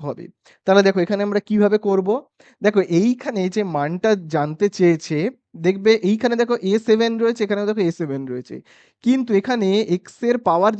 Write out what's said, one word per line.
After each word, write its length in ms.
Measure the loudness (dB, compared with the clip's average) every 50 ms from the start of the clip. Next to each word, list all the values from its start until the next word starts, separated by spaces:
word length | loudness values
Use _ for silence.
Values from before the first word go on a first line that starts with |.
| -8
হবে। 180 | -8 -10 -10 -14 -18 -20 _ _ _ _ _ _
তাহলে 180 | 2 4 6 6
দেখো 120 | 4 2 2 0
এখানে 180 | -2 -2 -2 -2 -2
আমরা 120 | -2 -2 -2 0
কিভাবে 300 | 2 2 4 4 2 2 0 0
করব, 200 | 0 0 0 0 -2 -4 -6 _ _ _ _ -20 _ _ 0
দেখো 180 | 2 2 2 0 2 2 2
এইখানে 420 | 2 2 0 0 -4 -6 -4 -2 -2 -2 -2
যে 80 | -2 -4 -2 -2
মানটা 340 | -2 -2 -2 -4 -2 0 0 0 0 -2 -4 -2
জানতে 320 | -2 -2 -2 -2 -2 -2 -2 0 2
চেয়েছে, 400 | 2 2 2 2 -2 -4 -4 -4 -4 -4 -6 _ _ _ -14 -4 -2
দেখবে 260 | -2 -2 2 2 2 2 4 2 0
এইখানে 240 | 0 0 0 0 0 0 0
দেখো 120 | -2 -2 -2 -2 0
এ 20 | -2 0 2
সেভেন 260 | 2 2 2 2 0 0 0 0
রয়েছে, 180 | -2 0 -2 -2
এখানেও 200 | -2 -2 -2 -2 -4
দেখো 120 | -2 -2 -2 -2
এ 20 | -2 -4
সেভেন 200 | -6 -6 -6 -8 -8 -8 -10
রয়েছে, 240 | -10 -10 -12 -14 -16 -16 _ _ _ _ _ _ _ -2
কিন্তু 260 | 0 0 0 0 0 0 0
এখানে 280 | 0 0 -2 0 0 0 0 0 0 0 -2
এক্স 200 | -4 -4 -10 -12 _ -2 -2
এর 80 | 0 0 0 0
পাওয়ার 240 | 2 2 2 2 0 0